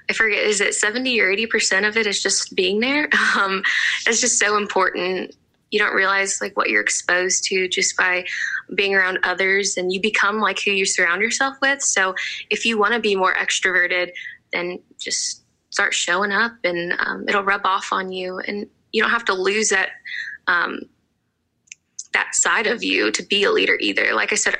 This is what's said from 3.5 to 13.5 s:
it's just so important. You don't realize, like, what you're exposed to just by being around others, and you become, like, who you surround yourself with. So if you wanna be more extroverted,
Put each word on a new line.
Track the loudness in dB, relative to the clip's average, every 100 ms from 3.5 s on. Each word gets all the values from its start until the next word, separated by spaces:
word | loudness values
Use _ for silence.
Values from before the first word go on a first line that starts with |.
| 0 0 0 0 0 0
it's | 0
just | 2 2
so | 2 2
important. | 0 0 0 0 -2 -4 -6 -12 _ _ _
You | 0
don't | 0
realize, | 2 2 2 0 -4
like, | -4 -2
what | 0
you're | 0
exposed | 0 -2 0 0 0 0
to | 0 -2 -2
just | 0 -2 0
by | 0 0 -4 -6 -4 -6 -4
being | -2 2 2
around | 2 0
others, | 0 0 2 2 0 -2
and | -2
you | -2
become, | 0 2 0 2
like, | 0 0
who | 0
you | 0 0
surround | 2 2 2
yourself | 0 0 -2 0
with. | 0 2
So | 0 2 2 0 -6 -8 -4
if | -2 0
you | 2
wanna | 2 2
be | 2
more | 2 2
extroverted, | 2 0